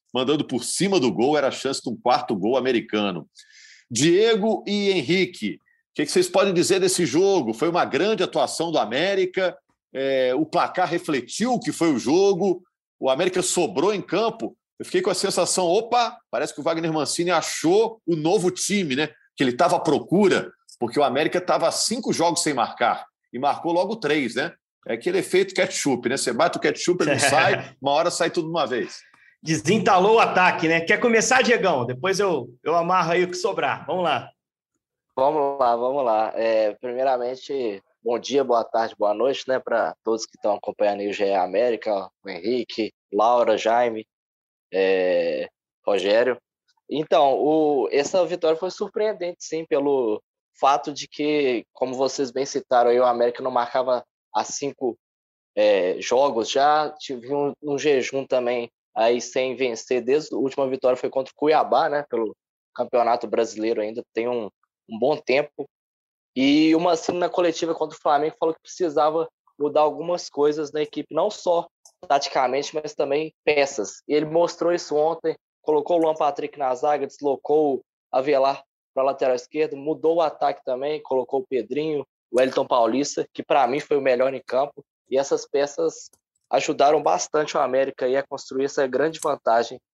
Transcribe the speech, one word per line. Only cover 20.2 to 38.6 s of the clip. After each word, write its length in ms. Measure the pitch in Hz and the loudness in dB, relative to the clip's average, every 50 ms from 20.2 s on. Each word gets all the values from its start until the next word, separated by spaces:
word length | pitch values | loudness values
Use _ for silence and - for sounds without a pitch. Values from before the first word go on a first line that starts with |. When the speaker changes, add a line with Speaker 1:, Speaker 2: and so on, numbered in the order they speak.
| 208 175 135 98 90 - - _ _ - - | 4 4 4 2 0 -6 -14 _ _ -20 -8
Speaker 1:
porque 220 | _ 120 113 - 147 | _ -8 -2 0 2
o 40 | 143 | 2
América 360 | 131 123 143 160 - - 175 | 2 2 0 -2 0 -2 -2
tava 320 | 175 - 160 165 165 156 | 0 0 0 2 0 0
cinco 400 | - - - - 220 269 - 233 | 0 -2 -2 -2 -4 -4 -2 -4
jogos 320 | 147 135 165 170 160 - - | 0 0 0 0 0 0 -2
sem 100 | 156 139 | -2 0
marcar 520 | 123 107 - - - 120 110 95 - - - _ _ _ _ | 0 -2 -2 -2 0 0 0 0 -2 -6 -14 _ _ _ _
e 80 | - 120 | -8 -4
marcou 320 | 139 143 - - - 165 | -2 -2 -2 -2 -4 -2
logo 240 | 170 175 196 196 226 | 0 0 0 -2 -4
três, 400 | 226 - 143 151 156 131 107 - | -4 -2 0 0 0 -2 -2 -4
né? 160 | 123 151 175 - _ _ _ _ _ _ | -4 -6 -6 -8 _ _ _ _ _ _
É 100 | - 117 | -8 -8
aquele 240 | 113 - 175 185 190 | -4 -2 -2 -2 -2
efeito 360 | 185 - - 185 196 190 - | -2 2 2 2 2 2 0
ketchup, 540 | - 185 - - - - 143 127 123 - 117 | -2 -2 0 -2 -2 0 0 0 0 0 -2
né? 80 | 135 | -2
Você 160 | - - 127 110 | -2 -2 -2 0
bate 240 | 123 160 175 - | 2 0 0 0
o 40 | - | 0
ketchup, 400 | - 151 - - - 175 180 180 170 | -2 -2 -2 0 0 0 0 2 2
ele 100 | 151 139 | 0 2
não 60 | 120 139 | 2 2
Speaker 2:
<laughs> 0 | |
Speaker 1:
sai, 500 | 139 139 143 131 - 202 - - - - _ | 4 4 4 4 2 0 -2 -4 -12 -16 _
uma 100 | 131 139 143 | -2 0 0
hora 180 | 156 170 170 | 2 0 0
sai 180 | 170 - 170 156 | 0 0 -2 0
tudo 160 | - 175 160 | 0 -2 -4
de 40 | 160 | -2
uma 160 | 165 165 143 | -2 -2 -2
vez. 300 | 113 127 113 - - - - - _ _ _ _ _ _ _ | 0 -2 -4 -4 -6 -10 -18 -20 _ _ _ _ _ _ _
Speaker 2:
Desentalou 760 | - 156 160 135 - 143 214 220 180 220 196 180 185 214 226 | -4 -4 -4 -2 0 0 0 2 4 4 4 6 6 6 6
o 40 | 226 | 6
ataque, 480 | 185 175 - 180 180 175 - - 165 | 4 4 4 4 4 4 4 2 0
né? 140 | 160 165 165 | 0 2 2
Quer 180 | 165 - 208 208 | 2 2 2 2
começar, 420 | - 240 226 220 220 - 254 262 | 4 4 4 4 4 4 4 4
Diegão? 440 | 233 220 233 196 170 185 156 131 120 | 4 4 2 2 2 2 2 0 -2
Depois 340 | 127 127 127 156 190 185 175 | -4 -4 -4 -2 -2 0 0
eu, 300 | 202 190 165 131 120 131 - _ - | 0 0 0 -2 -4 -8 -16 _ -4
eu 120 | 151 165 | 0 0
amarro 380 | 170 170 175 185 185 165 165 170 | 0 2 2 2 2 2 2 2
aí 100 | 180 180 | 0 0
o 60 | 180 | 0
que 80 | - | -2
sobrar. 480 | - - - - - 147 131 113 107 - | -4 -4 -2 -2 -2 -2 -2 -2 -4 -6
Vamos 160 | - 165 185 175 | -6 -4 -2 0
lá. 260 | 156 139 117 113 - _ _ _ _ _ _ _ _ _ _ _ _ _ _ _ _ _ | 0 -2 -2 -4 -10 _ _ _ _ _ _ _ _ _ _ _ _ _ _ _ _ _
Speaker 3:
Vamos 420 | 131 131 143 156 151 139 139 139 139 | 0 2 2 2 2 0 0 0 2
lá, 160 | 127 120 117 | 2 2 2
vamos 280 | 117 123 127 135 143 131 | 2 0 -2 -2 0 0
lá. 260 | 117 110 110 110 - - | 2 2 2 0 0 -2
É, 380 | - 113 113 113 110 107 107 104 | -2 0 2 2 2 2 0 -2
primeiramente, 1040 | - 123 123 120 127 131 139 127 123 120 123 127 127 - - 143 135 123 107 98 98 - _ _ _ _ | -4 -8 -8 -4 0 0 0 0 0 -2 -6 -6 -8 -8 -8 -6 -4 -4 -4 -6 -8 -12 _ _ _ _
bom 160 | 113 120 110 | -4 -4 -2
dia, 240 | - 110 127 143 131 | -4 0 0 0 2
boa 200 | 120 120 117 | 2 2 0